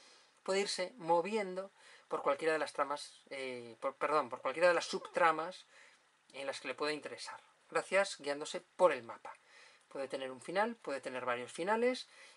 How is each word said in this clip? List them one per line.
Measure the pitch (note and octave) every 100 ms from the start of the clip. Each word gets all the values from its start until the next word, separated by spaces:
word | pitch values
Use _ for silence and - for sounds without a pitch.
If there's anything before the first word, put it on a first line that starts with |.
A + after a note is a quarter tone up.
| - - _ _
puede | - G3
irse | G3+ - F3+ B3+
moviendo | E3 E3+ F#3 A3 F#3+ F#3 G3 - - - -
por | D#3
cualquiera | D3 C#3 D#3+
de | D#3
las | C#3+
tramas, | - C#3 D3 - - -
eh, | C#3 C3 B2 A#2 A2+
por, | C3+
perdón, | - D3 D3+ B2
por | B2
cualquiera | C3+ D#3 F3+
de |
las | E3 -
subtramas | F#3+ - F3+ E3 D#3 E3+ - - - - - _ _ _
en | C3
las | C#3 -
que | C#3
le |
pueda | - D3+
interesar, | D3 C3+ A#2 - - - _ _
gracias | D#3+ - F#3+ G3 -
guiándose | C#3+ C#3+ D3+ F3+ - -
por | F3+
el | C3
mapa. | A#2 A2 - - _ - - - _
Puede | C#3+ C3+
tener | C3+ C3
un | C3
final, | E3 F#3 A3
puede | A3+ - G#2+
tener | C3+ B2+
varios | B2 A#2+ B2
finales, | - F3+ A3+ B3 B3+ - - -